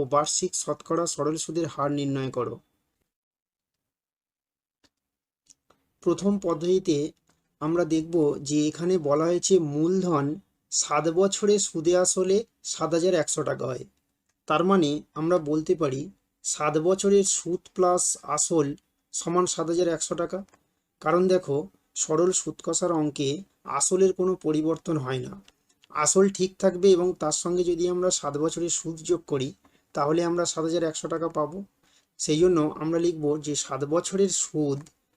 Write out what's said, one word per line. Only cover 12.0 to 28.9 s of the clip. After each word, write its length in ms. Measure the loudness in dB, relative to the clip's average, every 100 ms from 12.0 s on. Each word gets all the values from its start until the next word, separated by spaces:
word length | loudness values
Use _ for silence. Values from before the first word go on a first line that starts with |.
আসলে 320 | 2 0 2 0 -2 _ -10
সাত 180 | -6 -2 2
হাজার 180 | 2 2
একশো 200 | 0 -2 -2
টাকা 160 | -4 -6
হয়। 140 | -8 -12 _ _ _ _ _ -2
তার 140 | 2 4
মানে 200 | 4 4 0 -6 -4
আমরা 160 | 0 0 2
বলতে 240 | -2 0 0
পারি 200 | 0 -2 -8 -14 _ _
সাত 300 | -8 -4 0 2 2
বছরের 400 | 2 4 4 4 -2
সুদ 260 | -4 -6 -6 0
প্লাস 260 | 2 2 0 -4 -4 -2
আসল 300 | 2 2 0 -4 _ _ _
সমান 300 | -8 -2 2 2
সাত 120 | 0 -2
হাজার 160 | 0 0 0
একশো 180 | -4 -4
টাকা। 160 | -4 -6 -10 _ _ _ _ -8
কারণ 200 | 0 2 4
দেখো, 240 | 2 0 -4 -6 _ _ -6
সরল 280 | 0 2 2 0
সুদ 160 | -4 -8 -4
কষার 260 | -2 0 0
অঙ্কে 300 | 0 -2 -4 -4 -10 _ -6 -2
আসলের 340 | 0 4 2 2
কোনো 140 | -2 -2
পরিবর্তন 520 | -2 0 0 -2 -2 -4
হয় 160 | -2 -4 -6
না, 60 | -14 -20 _ _ _ _ -2
আসল 200 | 2 4 4 2
ঠিক 120 | -4 0
থাকবে 260 | -2 4 6 6
এবং 120 | 4 -2
তার 140 | -2 -2
সঙ্গে 200 | -2 0 0
যদি 140 | 0 0
আমরা 160 | 0 0 0
সাত 140 | -2 -2
বছরের 280 | -2 -2 -4 -4
সুদ 180 | -6